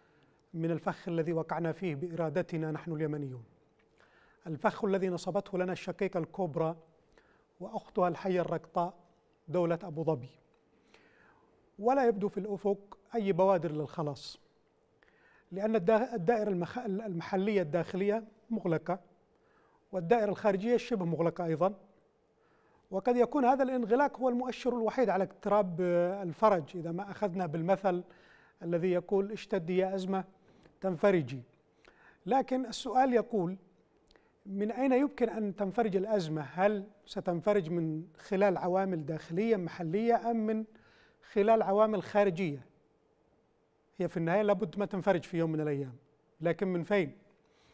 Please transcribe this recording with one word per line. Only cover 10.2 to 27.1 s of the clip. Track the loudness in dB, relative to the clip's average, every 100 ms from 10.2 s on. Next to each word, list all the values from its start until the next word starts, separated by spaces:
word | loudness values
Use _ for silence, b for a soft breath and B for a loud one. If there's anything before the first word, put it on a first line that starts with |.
| -4 -18 _ _ _ b b b b b b b b _ _ -4
ولا | 0 4 2
يبدو | 2 -2
في | -4
الأفق | -6 -4 -2 -2 -6 -20 _ -2
أي | 0
بوادر | 4 4 4 0
للخلاص، | -4 -6 -6 -6 -6 -12 -18 _ _ _ _ _ _ b b b b b
لأن | -2 2 4
الدا-، | 6 4 4
الدائرة | 0 2 2 2
المخ-، | 0 -2 -4 -4
المحلية | -4 -4 -6 -2 0 2 2
الداخلية | 2 0 -2 -2 0 0 -4 -16 -8
مغلقة، | -4 0 -2 -2 -6 -8 _ _ b b b b b _
والدائرة | -6 0 2 2
الخارجية | 0 0 0 2 0
شبه | 0 -2 -2
مغلقة | 0 0 -2 -2
أيضًا، | 0 0 0 -10 _ _ _ _ b b b b b _
وقد | -2 2 4
يكون | 4 4 4
هذا | 4
الانغلاق | 2 0 2 2 2 2
هو | 0
المؤشر | 0 -2 -4 -2
الوحيد | 0 0 2 2
على | 2
اقتراب، | -2 -4 0 2 2 0
آه، | 2 2 2 -2
الفرج، | -6 2 4 4 0 -8
إذا | -8
ما | -8 -8